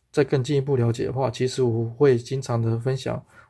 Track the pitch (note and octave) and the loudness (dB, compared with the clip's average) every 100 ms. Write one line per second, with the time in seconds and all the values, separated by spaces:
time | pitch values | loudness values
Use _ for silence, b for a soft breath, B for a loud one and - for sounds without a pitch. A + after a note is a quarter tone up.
0 | _ D3+ C#3+ C#3+ B2 C#3+ C3+ C3 A#2 A#2 | _ 0 2 0 0 0 0 2 2 0
1 | G2 B2 B2+ A#2 B2+ C3+ B2 A2+ A2+ A#2 | -2 -2 -2 -2 -2 0 0 0 -2 2
2 | C#3+ A#2+ - C3+ C3 A#2 A2+ A2+ B2+ C3+ | 4 4 0 -6 -2 0 0 0 -2 -4
3 | A#2 A#2 - b b | -4 -8 -10 b b